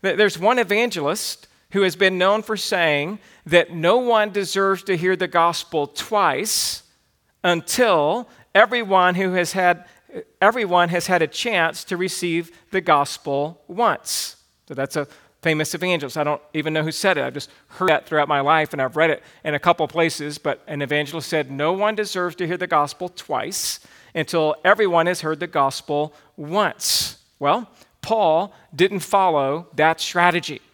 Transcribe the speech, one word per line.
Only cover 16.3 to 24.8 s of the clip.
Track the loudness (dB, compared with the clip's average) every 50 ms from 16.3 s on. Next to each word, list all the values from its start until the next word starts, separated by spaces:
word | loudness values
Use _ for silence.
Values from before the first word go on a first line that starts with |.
| -2 -4 -6 _
even | _ -6 -4 -2 -2
know | -2
who | -2 -2
said | -4 -2 0 0 0
it. | 2 -2
I've | -4
just | -6 -8 -12 -12 -18 _ _ _
heard | -6 -2 2 2
that | 2 2 0
throughout | -2 0 0 0 2
my | 0 0
life, | 2 4 4 2 2 -2 -2
and | -4
I've | -4 -2 2
read | 2 2 2
it | 2 -2 -4 -20 -20 _
in | _ -4 -4
a | 0
couple | 2 2 2 4 0 -2
places, | 0 0 0 0 0 -4 -8 -10 -10
but | -6 _ -4 -4 -4 _
an | -10 -6 -6
evangelist | -4 -2 -2 -2 -2 -4 -6 -10 -6 -2
said, | -2 -2 -2 -2
"No | -4 -2 0 0
one | 0 0 0 0 0
deserves | -2 -6 -4 -4 -4 -4 -4 -4
to | -6 -4
hear | -4 -4 -4
the | -2
gospel | 0 2 0 0 0 -4 _ -12 -12
twice | _ -16 -8 -6 -4 -4 -4 -6 -6 -6 -6 -6 -8 -10 _ -20 -20 -20 -20 -10 _
until | -6 -6 -2 0 0 2 0 0 0 _
everyone | 2 2 4